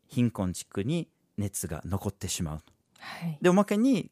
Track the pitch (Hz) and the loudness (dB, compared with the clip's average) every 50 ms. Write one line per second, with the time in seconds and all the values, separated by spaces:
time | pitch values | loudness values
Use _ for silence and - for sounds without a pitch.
0 | _ _ - 127 120 117 - - 95 90 85 - - - - 101 98 123 165 175 | _ _ 0 2 2 2 2 0 -2 -2 -2 -4 -8 -8 -6 -4 -2 0 -2 -2
1 | - - _ _ _ _ _ - 104 101 - - - 87 82 73 - 85 95 95 | -4 -6 _ _ _ _ _ -4 -4 -4 -4 -6 -6 -6 -6 -8 -4 -4 -4 -2
2 | - 101 - _ - 90 - - 87 76 78 78 - _ _ _ _ _ _ _ | -2 -4 -6 _ -6 -6 -4 -4 -4 -4 -4 -6 -10 _ _ _ _ _ _ _
3 | - - - - 170 170 151 - 233 180 180 202 202 - 208 208 233 269 262 175 | -16 -16 -12 -8 -8 -8 -4 2 4 6 6 6 4 4 2 2 4 4 4 2
4 | - - | 0 -4